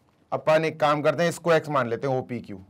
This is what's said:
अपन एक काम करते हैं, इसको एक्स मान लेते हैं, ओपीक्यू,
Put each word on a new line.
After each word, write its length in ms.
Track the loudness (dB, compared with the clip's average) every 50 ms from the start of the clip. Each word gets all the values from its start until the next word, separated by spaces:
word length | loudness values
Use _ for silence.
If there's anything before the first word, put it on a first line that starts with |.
| _ _ _ _ _ _
अपन 340 | -8 -2 2 2 4 4 2
एक 140 | 0 -2 0
काम 220 | 0 2 2 2
करते 220 | 2 0 2 2 0
हैं, 60 | -2
इसको 240 | -2 -2 2 2 2
एक्स 160 | 2 2 0
मान 200 | 0 0 0 0
लेते 180 | -2 -4 -2
हैं, 80 | -2 -2
ओपीक्यू, 440 | -2 -4 -6 -8 -10 -10 -12 -14 -16 -18